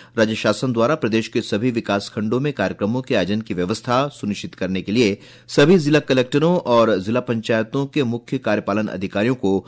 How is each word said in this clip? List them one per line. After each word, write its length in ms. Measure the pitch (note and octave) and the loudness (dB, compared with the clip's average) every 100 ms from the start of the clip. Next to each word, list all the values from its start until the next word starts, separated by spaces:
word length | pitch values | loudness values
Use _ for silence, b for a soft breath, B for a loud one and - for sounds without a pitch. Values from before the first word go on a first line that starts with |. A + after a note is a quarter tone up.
| B - | B 0
राज्य 180 | A2 A2 | 0 0
शासन 360 | A2 G#2 C3 | -2 0 0
द्वारा 220 | A#2 A#2 D#3 | 0 0 0
प्रदेश 320 | A#2 A2+ A2 | 0 0 -2
के 140 | A#2+ | -4
सभी 280 | G#2+ G#2 B2 | -2 -2 -2
विकास 380 | A2+ G2+ G2+ - | -2 -2 -2 -4
खंडों 300 | - G#2+ B2 | -6 -2 -2
में 120 | D3 | -2
कार्यक्रमों 480 | C3+ F#2 F#2 G#2 B2 | -2 -4 -2 -4 -2
के 140 | B2+ A#2 | -2 0
आयोजन 260 | F2+ A2 | 0 -2
की 120 | A2 | -4
व्यवस्था 540 | F2+ F2+ - - B2 C#3+ | -4 -2 -2 0 0 -2
सुनिश्चित 440 | - G2+ G2 F2+ - | -4 -6 -6 -8 -8
करने 260 | F#2 F#2+ | -4 -4
के 100 | F2+ | -2
लिए 260 | A2 G#2+ G2+ B B B | 2 2 0 B B B
सभी 280 | - D3 F#3 | 4 6 6
जिला 220 | D3 D3 | 4 2
कलेक्टरों 560 | - C3 B2 C#3+ D#3+ F3+ | 2 0 2 2 2 2
और 380 | - A#2 A2+ G2 | 2 4 4 2
जिला 220 | G2 B2 | 0 -2
पंचायतों 680 | B2 A2+ G#2+ A2+ A2 C3+ C#3 | -2 -2 0 -2 0 -4 -2
के 180 | D3+ | -2
मुख्य 340 | A#2+ A#2 - C3 | -2 -4 -4 -4
कार्यपालन 500 | A2+ G#2+ - G2+ G#2+ | 0 -2 0 -2 -2
अधिकारियों 480 | F#2 F#2+ G2 A2+ B2+ | -4 -4 -2 0 0
को 180 | G2 G2 | 0 0